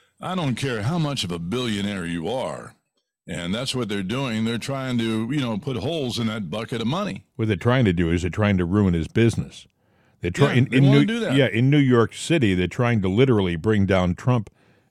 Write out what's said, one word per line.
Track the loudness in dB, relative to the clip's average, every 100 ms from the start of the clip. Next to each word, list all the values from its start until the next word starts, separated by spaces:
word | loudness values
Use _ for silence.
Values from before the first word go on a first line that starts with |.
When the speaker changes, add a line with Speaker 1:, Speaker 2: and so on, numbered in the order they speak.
| _ _
Speaker 1:
I | -8 -4
don't | -2 -2
care | -4 -4
how | -2 -2
much | -2 -4
of | -6
a | -6
billionaire | -4 -4 -2 -2 -4 -4 -6
you | -6 -4
are. | -4 -6 -8 -12 -20 _ _ _ _ -12
And | -8 -6
that's | -4 -4 -4
what | -4
they're | -4
doing. | -4 -4 -4 -2 -2
They're | -4
trying | -6 -6 -4 -2
to, | -2 -2 -2
you | -2
know, | -2 -4
put | -6 -6
holes | -4 -4 -4 -4
in | -4
that | -4 -6
bucket | -8 -6 -4
of | -2
money. | -2 -4 -8 -12 -4
Speaker 2:
What | -2
they're | 0
trying | 2 4 4
to |
do | 2 2
is | 0
they're | -2
trying | 0 2 2
to | 2
ruin | 2 4
his | 2 0
business. | 2 2 2 -4 -12 -20 _ _ _ _ _
They're | -6
try-, | 2 2
Speaker 1:
Yeah, | 4
Speaker 2:
in, | 2
Speaker 1:
they | 4
Speaker 2:
in | 6
Speaker 1:
wanna | 6
Speaker 2:
New, | 4
Speaker 1:
do | 0
that. | 0 2
Speaker 2:
yeah, | 2
in | 2 2
New | 4
York | 4 4 4
City, | 0 -2 2 2
they're | 2 0
trying | 0 0 0
to | 2
literally | 4 4 4 2 0
bring | 0 2 2
down | 2 2 0
Trump, | 0 0 -2 -12 _ _ _